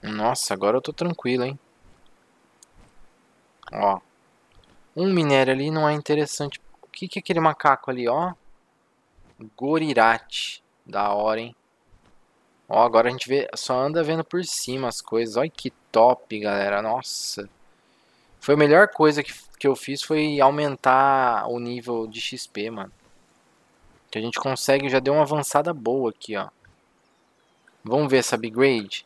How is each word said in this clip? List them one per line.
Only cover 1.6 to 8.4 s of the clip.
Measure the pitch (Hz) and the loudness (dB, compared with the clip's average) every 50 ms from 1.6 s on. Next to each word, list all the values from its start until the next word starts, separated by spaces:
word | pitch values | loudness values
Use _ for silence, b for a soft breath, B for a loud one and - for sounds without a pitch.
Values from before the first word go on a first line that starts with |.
| _ _ _ _ _ - - _ _ _ _ _ _ _ _ _ _ _ _ _ - _ _ _ - _ _ - - - _ _ _ _ _ _ _ _ _ _ - - | _ _ _ _ _ -20 -20 _ _ _ _ _ _ _ _ _ _ _ _ _ -20 _ _ _ -20 _ _ -20 -20 -20 _ _ _ _ _ _ _ _ _ _ -20 -14
Ó. | - 107 101 101 98 92 _ _ _ _ _ _ _ _ _ _ _ - _ _ _ _ _ _ _ | -6 -2 0 0 0 0 _ _ _ _ _ _ _ _ _ _ _ -20 _ _ _ _ _ _ _
Um | - 175 196 190 | -2 -2 0 2
minério | 175 160 143 139 135 131 127 131 | 2 2 4 4 4 4 4 2
ali | 131 139 151 | 0 0 -2
não | 156 160 156 151 | -2 0 0 0
é | 151 | 0
interessante. | 151 143 - 151 147 151 143 - - 156 143 - - _ - - _ | -2 -2 -2 0 0 0 -2 -4 -8 -8 -8 -10 -14 _ -20 -20 _
O | - _ | -20 _
que | - - - 185 | -16 -14 -14 -10
que | - 202 | -10 -12
é | |
aquele | - - 180 165 | -6 -4 -2 2
macaco | 160 160 151 - - 151 135 131 - - | 2 2 0 2 2 2 2 2 0 -8
ali, | 131 123 123 117 | -8 -4 -2 -2
ó? | 120 147 170 180 180 _ | 0 0 -2 -4 -6 _